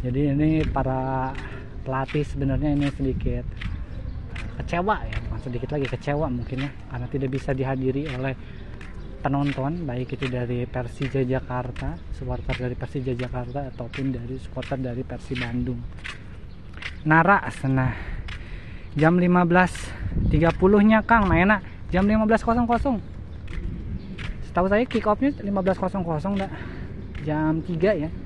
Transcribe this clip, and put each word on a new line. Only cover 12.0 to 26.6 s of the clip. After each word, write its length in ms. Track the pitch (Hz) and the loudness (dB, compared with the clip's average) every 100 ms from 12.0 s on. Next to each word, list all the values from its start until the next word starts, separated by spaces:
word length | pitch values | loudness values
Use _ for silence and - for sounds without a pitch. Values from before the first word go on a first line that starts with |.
| - | -8
supporter 560 | - 127 123 - 123 123 | -8 -4 -4 -2 -2 -2
dari 80 | 120 | -4
Persija 400 | 123 147 127 120 | -4 -4 -2 -2
Jakarta, 560 | 123 127 123 127 135 | -4 -4 -4 -6 -6
ataupun 400 | - 120 - 135 | -8 -8 -4 -2
dari 240 | 127 120 131 | -2 -4 -8
supporter 400 | - 131 123 135 | -8 -8 -4 -4
dari 240 | 127 120 | -2 -4
Persib 400 | 127 120 - 127 | -6 -8 -6 -4
Bandung. 400 | 120 123 123 120 120 - - - - - - - - - - - 156 | -2 -2 -2 -2 -6 -10 -10 -10 -12 -12 -12 -12 -12 -10 -10 -4 4
Nara, 320 | 160 165 202 135 | 6 8 4 2
senah 480 | - 139 131 127 - - - - - - - - - - | -4 0 2 2 -2 -6 -6 -8 -10 -10 -10 -10 -12 -8
jam 240 | - 156 180 | 4 6 6
lima 240 | 175 180 | 6 6
belas 320 | 175 175 180 - - - - - - | 6 6 6 2 -8 -6 -2 0 4
tiga 240 | 147 165 | 6 4
puluh-nya, 480 | 165 185 208 208 220 | 6 6 8 8 6
Kang, 240 | 214 226 196 | 6 6 6
main, 240 | 165 190 | 6 6
nak? 160 | 208 - - - | 4 0 -12 0
Jam 160 | 175 202 | 2 4
lima 240 | 220 214 | 4 6
belas 160 | 220 - | 4 4
kosong 240 | 233 233 | 2 4
kosong. 320 | 233 277 226 - - - - - - - - - - - - - - - | 2 2 0 -4 -10 -10 -10 -8 -6 -4 -6 -6 -6 -8 -8 -6 -6 -2
Setahu 240 | - 190 | 0 4
saya 160 | 202 254 | 4 4
kick 240 | 226 214 | 0 2
off-nya 240 | 208 269 277 | 2 2 0
lima 240 | 202 202 185 | -2 0 2
belas 160 | 180 | 2
kosong 240 | 185 196 170 | 0 -2 -2
kosong, 320 | 156 175 202 | -2 0 -2
dak. 160 | 190 - | -2 -6